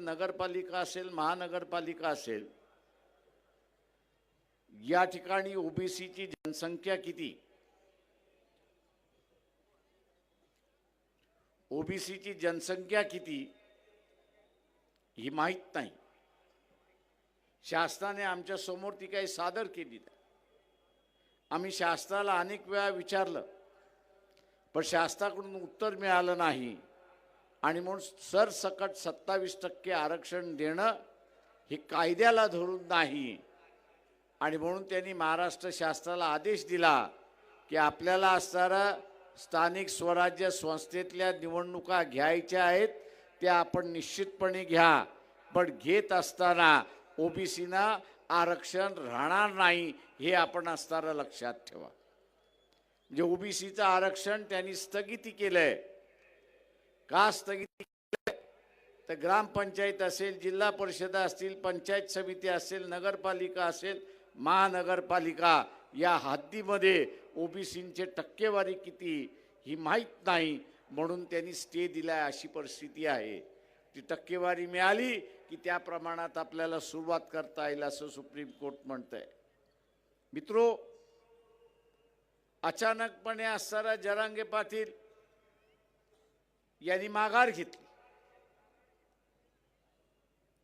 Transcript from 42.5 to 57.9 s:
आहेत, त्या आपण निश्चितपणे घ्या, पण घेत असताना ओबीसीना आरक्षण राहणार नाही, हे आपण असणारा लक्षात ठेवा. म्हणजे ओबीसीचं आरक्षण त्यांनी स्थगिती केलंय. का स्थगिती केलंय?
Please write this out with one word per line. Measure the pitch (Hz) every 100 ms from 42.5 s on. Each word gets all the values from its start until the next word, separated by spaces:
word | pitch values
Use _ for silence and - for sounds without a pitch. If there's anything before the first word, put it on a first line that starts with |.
| 185
आहेत, | 175 180 220 - - - - -
त्या | 180
आपण | 175 170 180 175
निश्चितपणे | 165 160 - 196 - 185 185
घ्या, | 165 165 165 143 - - - - -
पण | 175 170 127
घेत | 143 202 208
असताना | 185 - - 180 175 160 143 - - - -
ओबीसीना | 165 170 185 170 180 190 214 196 - - -
आरक्षण | 170 170 175 - 185 196 175
राहणार | 123 120 151 190 208
नाही, | 190 175 175 165 - - -
हे | 156
आपण | 180 160 175 170
असणारा | 156 - 160 156
लक्षात | 147 135 - 120 117 -
ठेवा. | 85 73 - _ _ _ _ _ _ _ _ _ _ _
म्हणजे | 139
ओबीसीचं | 170 180 202 165 196 196
आरक्षण | 196 185 190 190 202 214 202
त्यांनी | 185 190
स्थगिती | 185 - 202 202 233 226
केलंय. | 202 196 180 147 104 - - - _ _ _ _ _ _ _ _ _ -
का | 170 214
स्थगिती | - 196 196 202 -
केलंय? | -